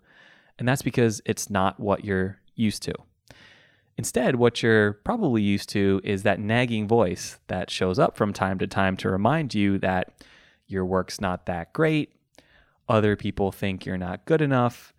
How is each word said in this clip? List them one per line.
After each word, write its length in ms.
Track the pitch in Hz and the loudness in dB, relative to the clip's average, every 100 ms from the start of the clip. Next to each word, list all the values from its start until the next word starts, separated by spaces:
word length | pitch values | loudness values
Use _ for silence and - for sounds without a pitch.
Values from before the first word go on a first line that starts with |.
| _ _ - _ _ - | _ _ -20 _ _ -6
And 100 | 120 | -2
that's 140 | 135 | -2
because 400 | 131 123 117 107 - | -2 2 2 0 -4
it's 240 | 101 - | -4 -2
not 300 | 98 95 - | 0 0 0
what 240 | 104 98 | -2 -2
you're 360 | 104 95 95 - _ - | 0 -2 -2 -6 _ -2
used 280 | 110 - | -2 -2
to. 100 | - - - _ _ - - - _ _ _ - | -6 -10 -12 _ _ -20 -20 -20 _ _ _ -8
Instead, 380 | - 233 226 123 | -4 0 2 4
what 260 | 120 - | 2 2
you're 320 | 117 110 104 | 4 4 4
probably 480 | 101 - 233 175 113 | 0 -4 -2 2 2
used 280 | 101 101 - | 2 0 -2
to 320 | 104 98 98 | 0 2 2
is 200 | - 98 | 0 -2
that 160 | 104 98 | 0 0
nagging 480 | 104 117 127 110 104 | 0 0 0 -2 2
voice 520 | 117 90 87 - - - | 4 2 0 -10 -14 -8
that 220 | 95 - | -6 -6
shows 300 | - 92 95 | -2 0 2
up 180 | - - | 0 0
from 160 | 104 | -2
time 240 | 98 95 95 | 0 -2 -2
to 80 | 101 | -4
time 300 | - 95 92 | 0 -2 0
to 120 | 104 | -2
remind 440 | 95 110 160 139 | 0 2 0 -2
you 240 | 107 101 98 | 0 2 2
that 440 | 95 92 - _ - - _ _ - | 0 -2 -4 _ -20 -20 _ _ -8
your 200 | 95 92 | -4 -2
work's 360 | 92 90 - | -2 -2 -4
not 240 | 98 90 - | -4 -4 -4
that 260 | 87 85 | -6 -6
great, 420 | - 160 156 - _ _ _ _ _ _ _ - | -2 0 0 -4 _ _ _ _ _ _ _ 0
other 260 | 110 104 101 | 2 4 2
people 360 | 104 92 98 | -2 -2 -2
think 340 | - 98 92 - | -2 -4 -4 -6
you're 120 | 92 | -6
not 280 | 90 92 - | -6 -6 -2
good 160 | 160 | 0
enough. 520 | 147 127 120 - - | 2 2 0 -2 -20